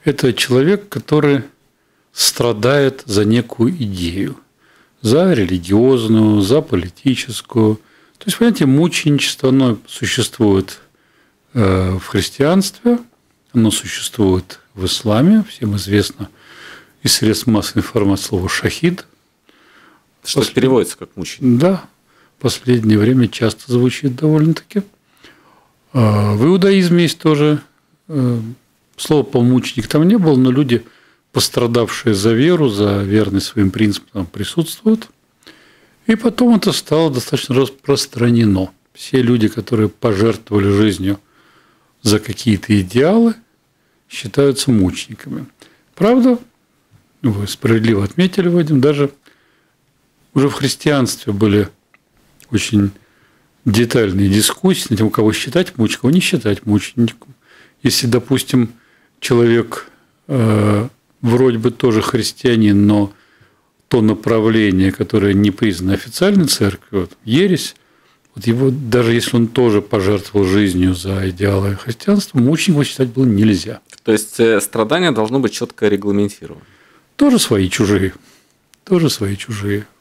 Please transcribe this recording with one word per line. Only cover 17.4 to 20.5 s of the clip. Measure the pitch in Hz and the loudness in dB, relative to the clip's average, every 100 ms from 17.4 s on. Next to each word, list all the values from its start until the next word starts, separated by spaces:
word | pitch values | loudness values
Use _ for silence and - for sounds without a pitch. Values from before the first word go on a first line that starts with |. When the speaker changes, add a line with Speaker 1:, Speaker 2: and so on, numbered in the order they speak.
| - | 0
Speaker 1:
массовой | 107 - - | 0 0 -4
информации | - 113 101 95 | -2 -2 0 -2
слово | - 98 95 | -2 -4 -4
«шахид». | - 107 - 170 180 - _ _ _ _ _ _ _ _ _ _ _ | -4 -4 -2 -4 -4 -14 _ _ _ _ _ _ _ _ _ _ _
Speaker 2:
Что | - 147 | -6 -4
Speaker 1:
Пос- | - | -2